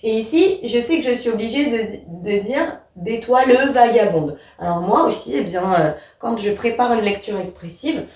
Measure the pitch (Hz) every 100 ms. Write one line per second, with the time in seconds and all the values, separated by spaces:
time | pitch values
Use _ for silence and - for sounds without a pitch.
0 | 226 220 220 320 381 - 240 240 233 330
1 | - 240 240 220 220 262 294 226 214 -
2 | - 170 180 202 202 277 320 - _ -
3 | 180 226 226 254 262 247 277 247 233 226
4 | 196 165 147 - - - 175 175 180 262
5 | 330 - - 262 185 180 190 180 156 151
6 | - _ 233 226 208 202 240 220 247 233
7 | 208 202 - 202 180 - 170 - 294 320
8 | -